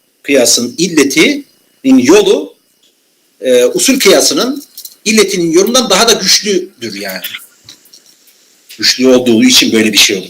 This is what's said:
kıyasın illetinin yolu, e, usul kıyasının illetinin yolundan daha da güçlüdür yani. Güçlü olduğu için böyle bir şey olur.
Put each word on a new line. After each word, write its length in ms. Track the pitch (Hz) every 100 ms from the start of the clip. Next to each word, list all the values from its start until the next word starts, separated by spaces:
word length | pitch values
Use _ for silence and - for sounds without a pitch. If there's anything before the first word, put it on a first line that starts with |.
| _ _
kıyasın 520 | - 135 120 - 120 -
illetinin 1200 | 180 156 131 156 233 285 - _ _ _ 190 262
yolu, 580 | 240 403 185 262 - - _ _ _ _ _ _ _ _
e, 240 | 131 123
usul 360 | 123 - - 254
kıyasının 640 | 202 147 - 151 247 285 - - - -
illetinin 480 | 208 220 190 190 170
yolundan 380 | 165 208 254 208
daha 180 | 190 233
da 40 |
güçlüdür 800 | 202 185 - 196 185 - - 113
yani. 280 | 98 98 95 - - - _ - - _ - _ _ _ _ _ _ - -
Güçlü 300 | - - 127
olduğu 360 | 123 123 113
için 280 | 127 127 117
böyle 200 | 110 110
bir 60 | 98
şey 180 | - 98
olur. 120 | 92